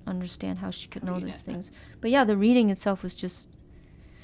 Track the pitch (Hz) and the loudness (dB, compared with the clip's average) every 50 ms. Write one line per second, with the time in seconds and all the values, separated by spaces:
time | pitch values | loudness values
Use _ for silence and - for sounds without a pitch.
0 | - - 185 180 180 175 - - 190 185 185 180 190 185 180 - - - - - | -8 -6 -6 -6 -6 -8 -8 -8 -6 -6 -6 -6 -6 -8 -10 -10 -12 -14 -12 -8
1 | - 185 180 180 185 180 190 - - - - 175 190 - - - - - - - | -6 -6 -4 -4 -6 -8 -10 -10 -10 -10 -10 -10 -10 -12 -16 -20 -20 -20 -10 -4
2 | - 226 254 277 254 208 208 196 208 233 247 247 226 208 190 - - 202 196 - | 0 2 4 4 4 4 4 4 6 6 6 6 6 4 2 0 0 -2 -2 -2
3 | - 180 - - - 180 - - - - - - - - - - - - - - | -4 -8 -8 -8 -8 -8 -8 -8 -12 -14 -18 -20 -20 -20 -20 -20 -20 -20 -20 -20
4 | - - - - | -20 -20 -20 -20